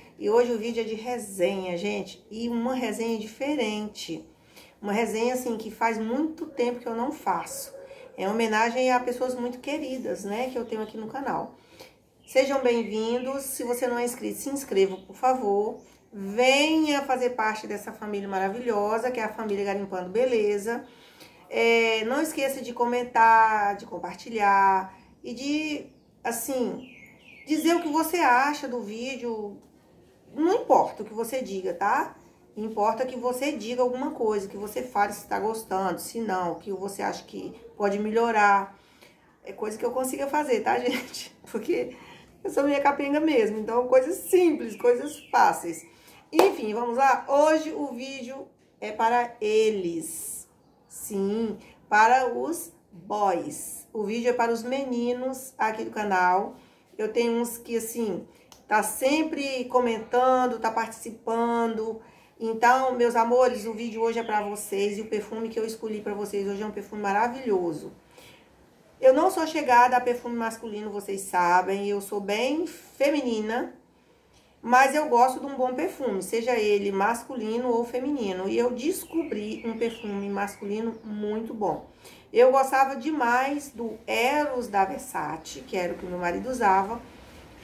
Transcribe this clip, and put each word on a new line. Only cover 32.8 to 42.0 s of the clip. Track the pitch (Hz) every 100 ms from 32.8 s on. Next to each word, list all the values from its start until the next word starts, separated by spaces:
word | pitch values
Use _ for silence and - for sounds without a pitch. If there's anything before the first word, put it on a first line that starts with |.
| 214 247
que | 254 240
você | 247 247 294
diga | 220 214 247
alguma | 247 247 294
coisa, | 294 220 208 196
que | 196
você | 202 254
fale | 247 202 208
se | 208 -
tá | 202
gostando, | 214 226 - 196 190 165
se | - 233
não, | 214 185 175
que | 165 202
você | 185 196 208
acha | 202 -
que | - 196 - - - -
pode | 202 202
melhorar. | 214 226 233 220 202 196 196 - _ _ - _ _ _
É | -
coisa | - 214 220
que |
eu | 240
consiga | 254 254 285 277
fazer, | 302 294 220
tá, | - 240
<laughs> |
gente? | 247 - - - - - -
Porque | 226 277 - - -